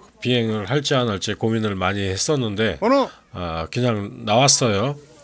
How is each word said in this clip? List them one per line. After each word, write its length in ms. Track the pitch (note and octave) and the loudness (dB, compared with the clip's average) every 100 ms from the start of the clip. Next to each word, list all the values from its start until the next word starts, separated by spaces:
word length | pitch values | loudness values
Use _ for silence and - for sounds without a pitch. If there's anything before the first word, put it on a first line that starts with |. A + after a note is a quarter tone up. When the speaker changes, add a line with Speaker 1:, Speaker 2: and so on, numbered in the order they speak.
| - - | -20 -6
Speaker 1:
비행을 480 | A#2+ B2 A2+ G#2+ G2 | 0 0 0 -2 -2
할지 280 | C#3+ C#3 C3+ | -2 0 0
안 140 | B2 | 0
할지 260 | G2 - G2+ | -2 -4 -2
고민을 400 | A2+ A2+ G#2+ F#2+ | 0 0 -2 -2
많이 260 | F#2 G2+ | -2 0
했었는데, 760 | G2 F#2+ - D3 A#2 G2 A2 D#2+ | -2 -2 0 0 -2 0 -2 0
Speaker 2:
번호! 280 | G#3+ C#4 A3+ - _ | 2 2 0 -6 _
Speaker 1:
아, 340 | F#2 F2 E2 E2 | -8 -6 -6 -4
그냥 540 | A#2+ B2 G#2+ G2+ B2 A2+ | -2 0 0 -4 -6 2
나왔어요. 720 | A2 C#3 - B2 G2+ B2+ C#3+ - - | 4 6 4 2 2 0 -4 -12 -20